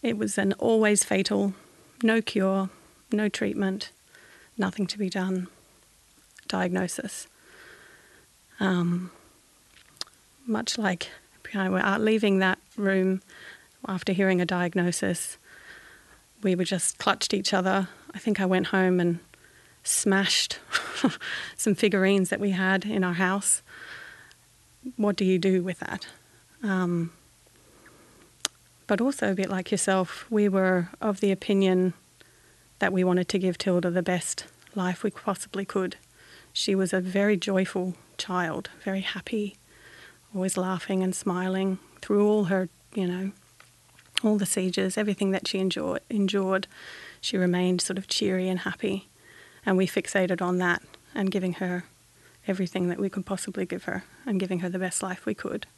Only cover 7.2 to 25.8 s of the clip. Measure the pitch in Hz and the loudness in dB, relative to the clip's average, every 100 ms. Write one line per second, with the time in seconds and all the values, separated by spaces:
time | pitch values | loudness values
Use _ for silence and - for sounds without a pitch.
7.2 | - _ - - - - - - - - | -16 _ -20 -20 -20 -20 -20 -20 -20 -20
8.2 | _ _ _ - 196 185 175 175 180 - | _ _ _ -4 0 2 0 -2 -4 -16
9.2 | - _ _ _ _ - - _ - _ | -20 _ _ _ _ -20 -20 _ -16 _
10.2 | _ _ 262 220 226 - 208 180 - - | _ _ -4 -4 -2 -2 0 -2 -6 -12
11.2 | _ _ - 202 190 185 - 202 214 220 | _ _ -10 -4 0 2 2 2 2 4
12.2 | 208 190 190 185 _ - 202 190 185 190 | 4 4 4 0 _ -4 0 2 2 0
13.2 | - - - - - _ - 190 - 185 | -6 -20 -20 -20 -20 _ -6 -4 -2 2
14.2 | 190 185 175 185 175 180 175 170 196 175 | 4 4 2 0 0 0 0 0 -2 -2
15.2 | - - - - - - - - - - | -6 -12 -20 -20 -20 -20 -20 -20 -20 -20
16.2 | _ _ 208 180 180 190 - - - 196 | _ _ 0 0 0 -2 -2 -2 0 0
17.2 | - 208 196 196 185 196 185 - - 196 | 0 0 2 2 2 2 0 -8 -16 -6
18.2 | - 202 185 185 180 190 185 180 175 170 | -2 2 4 2 2 2 4 4 4 0
19.2 | - - - - - - - - - 190 | -6 -20 -20 -20 -20 -14 -4 0 4 4
20.2 | 196 - - - - - - - 254 - | 4 0 0 -6 -4 -4 -4 0 0 0
21.2 | - - - - - 202 214 190 190 196 | -8 -8 -10 -4 0 2 4 4 4 4
22.2 | 180 208 202 185 190 190 208 214 185 175 | 2 0 0 0 2 0 0 -2 0 0
23.2 | 185 196 196 - - - - - - - | 0 0 0 -2 -4 -20 -16 -16 -18 -20
24.2 | - - _ _ _ _ 262 247 208 202 | -20 -20 _ _ _ _ -16 -2 0 2
25.2 | 190 185 185 185 180 175 | 2 4 4 2 0 -6